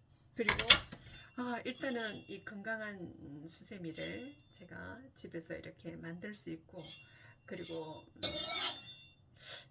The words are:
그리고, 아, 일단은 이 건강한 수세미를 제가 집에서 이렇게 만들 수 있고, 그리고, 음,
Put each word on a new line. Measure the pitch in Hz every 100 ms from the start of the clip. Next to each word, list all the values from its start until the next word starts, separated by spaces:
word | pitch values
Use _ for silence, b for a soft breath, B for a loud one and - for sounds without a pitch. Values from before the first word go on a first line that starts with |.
| - - -
그리고, | - 208 - 226 - - B B B B -
아, | 247 233
일단은 | - 254 269 240 220 202 -
이 | 196
건강한 | - 208 202 220 214 196 170 - - 147 160
수세미를 | - - 202 165 156 165 190 262 285 -
제가 | - 175 - 180 190 -
집에서 | - 180 170 165
이렇게 | - - - 170 165
만들 | 165 170 202
수 | 208 -
있고, | 165 - 180 151 - B B B B -
그리고, | 185 165 160 156 151 - -
음, | - - - - - - - - - - - B B B B